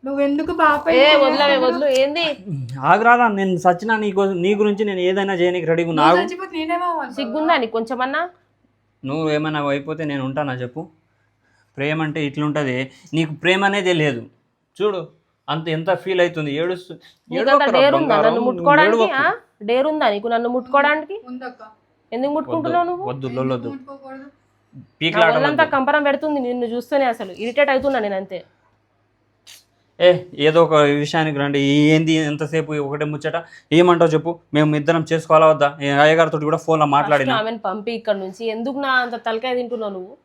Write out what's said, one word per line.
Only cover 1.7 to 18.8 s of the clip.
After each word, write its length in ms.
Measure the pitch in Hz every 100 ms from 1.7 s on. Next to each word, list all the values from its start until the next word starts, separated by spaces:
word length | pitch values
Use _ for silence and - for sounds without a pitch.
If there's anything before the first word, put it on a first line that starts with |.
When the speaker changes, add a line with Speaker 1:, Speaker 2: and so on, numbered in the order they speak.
| 247 285
Speaker 2:
ఏంది? 380 | 262 269 311 320 262 190 143 123 135 135
Speaker 3:
ఆగు 120 | 190
రాదా, 240 | 233 240 233
నేను 280 | 202 190 180
సచ్చినా 380 | 180 175 214 220
నీ 120 | 208
కోసం, 240 | 190 196 185
నీ 80 | 180
గురించి 280 | 208 208 202
నేను 160 | 214 185
ఏదైనా 340 | 180 190 196
చేయనీకి 320 | 185 180 180 160
రెడీగా 240 | 165 170
ఉన్నా. 100 | 160
Speaker 1:
నువ్వు 160 | 151 175
Speaker 3:
ఆగు. 100 | -
Speaker 1:
చచ్చిపోతే 260 | 359 381 330
నేనేమవ్వాలి? 560 | 311 339 349 330 262
Speaker 2:
సిగ్గుందా 420 | 254 254 269 311 320
నీకు 160 | 226
కొంచెమన్నా? 500 | 226 226 254 254 294 349 _ _ _ _ _ _ _
Speaker 3:
నువ్వు 280 | 135 147 160
ఏమైనా 300 | 151 156 151 143
అయిపోతే 340 | 139 139 156
నేను 200 | 151 143
ఉంటానా 300 | 131 135 143
చెప్పు? 280 | 127 123 151 175 _ _ _ _ _ _ _ _ -
ప్రేమ 220 | 143 156
అంటే 180 | 156 156 147
ఇట్లుంటది. 500 | 143 151 147 139 127 131 - -
నీకు 180 | 151 156
ప్రేమ 300 | 156 170 190
అనేదే 280 | 196 202 180
లేదు. 300 | 175 151 120 113 _ _ _ _ _
చూడు, 240 | 208 190 156 _ _ _ -
అంత 200 | 156 160 160
ఎంత 140 | 165
ఫీల్ 260 | 175 185 180
అవుతుంది, 300 | 175 160 151
ఏడుస్తు-, 440 | 139 175 180 - 165 _ _ _
Speaker 2:
నీకు 100 | 165
అంత 80 | 233
Speaker 3:
ఏడవకురా 320 | 285 285 254
Speaker 2:
డేర్ 140 | 277
ఉందా 120 | 339 302
Speaker 3:
బంగారం, 160 | 220
Speaker 2:
నన్ను 140 | - 233
Speaker 3:
నువ్వు 140 | 247
Speaker 2:
ముట్టుకోవడానికి? 520 | 180 175 196